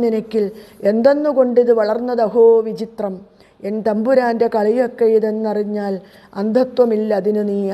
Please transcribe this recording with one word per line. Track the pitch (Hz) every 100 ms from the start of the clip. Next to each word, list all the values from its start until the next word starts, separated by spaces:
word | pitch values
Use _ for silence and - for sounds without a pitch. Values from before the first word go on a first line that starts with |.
| 233
നിനക്കിൽ, | 220 220 220 196 - - - 196
എന്തെന്നുകൊണ്ടിത് | 220 262 285 302 269 247 240 240 226
വളർന്നതഹോ | 208 220 247 240 214 233 226 226 220
വിചിത്രം, | 180 220 - 202 185 - _ _ _ 196
എൻ | 214 214
തമ്പുരാൻ്റെ | 208 226 269 240 226 233
കളിയൊക്കെ | 233 208 247 247 247 226 220
ഇതെന്നറിഞ്ഞാൽ | 214 214 214 208 208 208 202 190 185 - - 202
അന്ധത്വമില്ല | 220 233 254 247 233 214 214 202
അതിന് | 196 208 208
നീ | 202 196